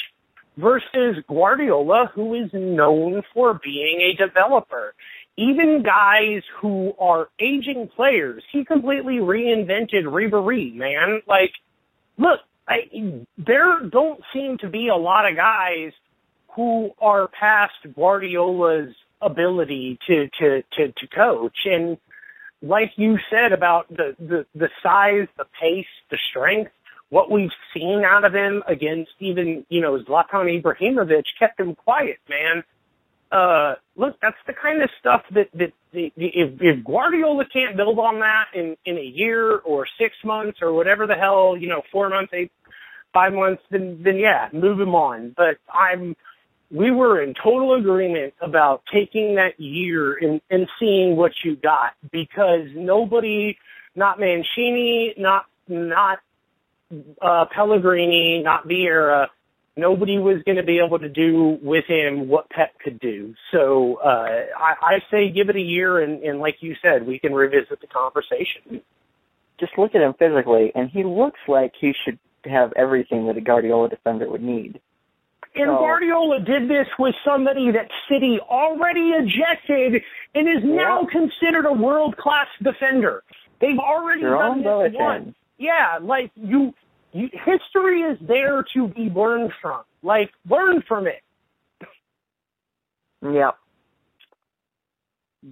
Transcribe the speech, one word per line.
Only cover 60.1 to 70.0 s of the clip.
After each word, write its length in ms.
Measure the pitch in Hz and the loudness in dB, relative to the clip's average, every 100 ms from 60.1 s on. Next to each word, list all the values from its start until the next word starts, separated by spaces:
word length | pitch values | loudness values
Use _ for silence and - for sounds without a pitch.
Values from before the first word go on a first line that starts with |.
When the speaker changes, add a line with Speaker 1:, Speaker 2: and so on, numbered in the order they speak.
| 196 | 0
Speaker 1:
was 240 | 190 190 175 | 0 0 0
gonna 160 | 185 | -2
be 160 | 170 170 | 0 2
able 220 | 170 165 | 2 0
to 80 | 151 | -4
do 500 | 143 165 165 160 156 | 0 2 4 2 0
with 240 | 143 160 - | 0 -2 0
him 420 | 160 147 143 131 | 0 0 -2 0
what 200 | 151 - | 0 0
Pep 280 | - 160 - | -2 -2 -2
could 220 | - 117 | -12 -8
do. 340 | 123 101 107 113 - | -8 -8 -12 -18 -4
So, 460 | 175 135 135 123 123 | 2 4 4 2 2
uh, 480 | 147 120 113 113 117 - | 2 2 0 -4 -4 -2
I, 180 | 160 156 | 0 2
I 180 | 160 196 - | 2 2 2
say 200 | 208 202 | 0 2
give 180 | 175 202 | 2 0
it 80 | 196 | 0
a 40 | |
year, 400 | 175 175 185 180 | -2 -2 2 2
and, 220 | 151 151 | 0 -4
and 160 | 151 143 | -6 -4
like 200 | 151 - | -4 -4
you 160 | 165 156 | -10 -2
said, 240 | 180 139 | 2 2
we 140 | 117 139 | 0 -4
can 140 | 156 | -2
revisit 480 | 139 135 139 123 143 | 2 2 2 0 -6
the 80 | - | -8
conversation. 920 | 131 131 147 - - - - - 247 - _ _ _ _ _ _ - | -4 -2 -4 -4 -6 -6 -8 -14 -18 -18 _ _ _ _ _ _ -10
Speaker 2:
Just 140 | 175 - | -8 -2
look 200 | 208 | 0
at 60 | 214 | 2